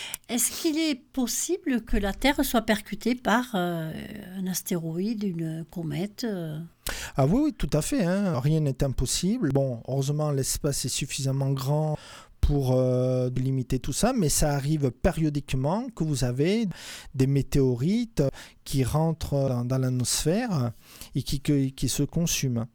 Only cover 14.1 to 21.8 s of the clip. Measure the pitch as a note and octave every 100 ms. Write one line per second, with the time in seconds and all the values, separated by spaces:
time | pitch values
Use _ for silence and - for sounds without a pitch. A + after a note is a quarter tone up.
14.1 | C4 D#3 - D3+ C#3+ C3+ D#3 C3+ - -
15.1 | D#3+ D#3+ D3 - C3 C3+ G3+ C4 - D#3+
16.1 | C3+ B2+ B2 D#3+ A3 G#3 - - - -
17.1 | C3 C3 C#3 B2+ C#3 C3 A#2+ D3 A3+ A#3
18.1 | - C3+ - - - - C#3 B2 D3 E3
19.1 | D#3+ - C#3 C3+ B2 B2 C3 B2+ B2+ A#2+
20.1 | - D3+ G3 B3+ D#3+ A#2+ - - - -
21.1 | - - C#3+ - C#3+ C3+ -